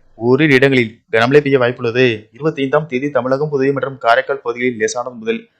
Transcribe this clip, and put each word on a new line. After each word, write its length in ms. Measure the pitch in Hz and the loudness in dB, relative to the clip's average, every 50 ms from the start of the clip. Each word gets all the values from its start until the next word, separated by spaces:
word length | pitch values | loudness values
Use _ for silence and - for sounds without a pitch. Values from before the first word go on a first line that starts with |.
| _ _ _ - | _ _ _ -4
ஓரிரு 340 | 113 120 127 131 160 156 135 | 0 2 2 4 4 4 4
இடங்களில் 380 | 127 131 139 135 127 120 110 113 _ _ _ | 4 4 4 4 2 0 -2 -6 _ _ _
கனமழை 300 | - 113 117 127 139 147 | 0 0 2 4 4 2
பெய்ய 160 | 143 139 139 131 | 4 4 2 2
வாய்ப்புள்ளது. 460 | 120 120 123 123 123 117 113 123 131 123 113 104 107 _ | 2 0 0 -2 -4 -2 0 2 2 2 0 -2 -8 _
இருபத்தைந்தாம் 560 | _ 120 143 160 151 139 135 131 139 151 156 - | _ -4 -4 -4 -2 -2 -4 0 0 -2 -2 -2
தேதி 180 | 131 127 139 147 | -4 -4 -4 -2
தமிழகம், 400 | 143 127 120 127 131 135 151 156 | -2 -2 -2 0 -2 -2 -2 -4
புதுவை 200 | 147 135 131 139 139 | -2 0 0 0 0
மற்றும் 240 | 135 127 135 135 127 | -2 -4 -8 -8 -4
காரைக்கால் 460 | - 117 117 127 131 - 139 135 - | 0 2 2 2 2 -2 -6 -6 -6
பகுதிகளில் 340 | 123 117 120 123 127 120 107 | -8 -6 -2 -4 -4 -2 -2
லேசானது 380 | 110 110 - 123 120 127 123 117 | -4 -4 -4 -6 -8 -10 -12 -10
முதல் 220 | 110 113 113 113 - _ _ | -6 -6 -6 -6 -8 _ _